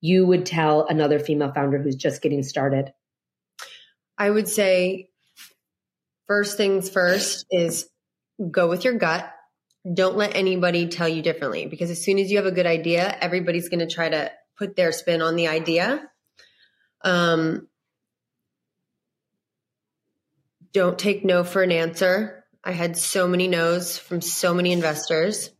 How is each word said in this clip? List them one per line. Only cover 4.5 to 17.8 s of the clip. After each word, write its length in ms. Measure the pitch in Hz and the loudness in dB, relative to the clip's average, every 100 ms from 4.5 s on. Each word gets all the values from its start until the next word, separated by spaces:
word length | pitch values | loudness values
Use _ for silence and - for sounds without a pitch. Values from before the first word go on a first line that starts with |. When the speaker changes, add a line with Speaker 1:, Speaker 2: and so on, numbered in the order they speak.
| - 196 185 180 185 185 _ _ _ - _ _ _ _ _ _ _ _ | 0 2 4 2 -2 -10 _ _ _ -20 _ _ _ _ _ _ _ _
Speaker 2:
first 280 | 202 202 - | -2 -2 0
things 320 | 202 196 185 | 0 0 0
first 580 | - 180 190 202 - - | 0 2 2 0 -6 -2
is 380 | 185 170 151 - _ _ _ _ _ 185 | 0 0 -2 -10 _ _ _ _ _ -4
go 200 | 156 175 | 0 2
with 160 | 180 | 2
your 100 | 254 | 0
gut. 380 | 240 175 165 - - _ _ _ _ 185 | 0 0 -2 -6 -18 _ _ _ _ -8
Don't 220 | 175 185 190 | 0 0 2
let 180 | 208 | -2
anybody 540 | 202 190 185 180 175 170 | 0 0 2 2 2 -2
tell 180 | 170 165 | -2 -2
you 160 | 160 | 0
differently, 440 | 160 160 139 85 - | -2 -2 -4 -6 -8
because 260 | 165 170 | -6 -6
as 120 | 170 | -4
soon 140 | - 196 | 0 0
as 100 | 196 | 2
you 100 | 202 | 2
have 80 | 196 | 0
a 40 | |
good 160 | 180 175 | 0 2
idea, 500 | 165 170 170 185 - | 2 0 0 0 -2
everybody's 480 | 180 180 175 170 175 | -2 -2 -2 -4 -2
gonna 180 | 175 165 | -4 -4
try 220 | 170 165 | -2 -2
to 240 | 160 147 - _ _ | -2 -4 -8 _ _
put 160 | 202 | -10
their 160 | 202 175 | 0 0
spin 320 | 165 - 165 | 0 -2 0
on 140 | 165 170 | 0 0
the 100 | 165 | 0
idea. 640 | 160 160 165 196 294 - _ _ _ - _ _ _ _ _ | 0 0 0 0 -2 -6 _ _ _ -20 _ _ _ _ _
Um, 680 | - 180 170 165 160 - - _ | 0 2 2 2 0 -2 -8 _